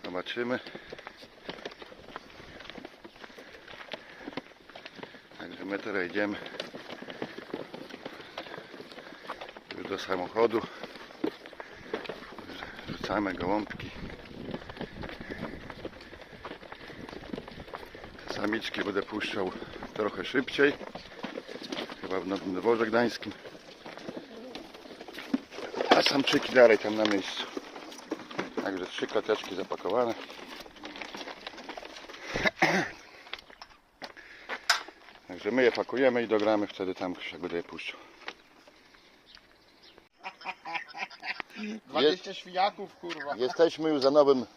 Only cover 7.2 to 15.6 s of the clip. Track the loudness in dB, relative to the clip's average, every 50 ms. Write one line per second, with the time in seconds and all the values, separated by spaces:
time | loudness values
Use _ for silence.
7.2 | -8 -8 -8 -12 -8 -8 -8 -8 -8 -10 -12 -12 -12 -12 -14 -12 -12 -12 -12 -12
8.2 | -14 -12 -12 -10 -10 -10 -10 -12 -12 -14 -14 -14 -14 -14 -14 -14 -14 -14 -16 -14
9.2 | -12 -12 -10 -10 -10 -12 -12 -16 -14 -12 -10 -10 -4 -4 -4 -4 0 0 0 0
10.2 | 0 0 4 6 6 6 6 2 0 0 -8 -12 -12 -12 -12 -16 -16 -16 -4 -2
11.2 | -2 -2 -2 -6 -16 -16 -14 -14 -14 -14 -14 -16 -6 -6 -4 -4 -4 -6 -8 -10
12.2 | -12 -14 -14 -12 -12 -12 -10 -10 -10 -10 -10 -10 -8 -8 -6 -6 -2 0 2 2
13.2 | 2 0 0 0 0 2 2 2 0 -4 -8 -10 -8 -10 -8 -10 -10 -10 -10 -12
14.2 | -12 -14 -12 -10 -8 -8 -8 -8 -8 -12 -8 -8 -8 -8 -8 -8 -8 -8 -8 -10
15.2 | -8 -8 -8 -8 -6 -8 -8 -10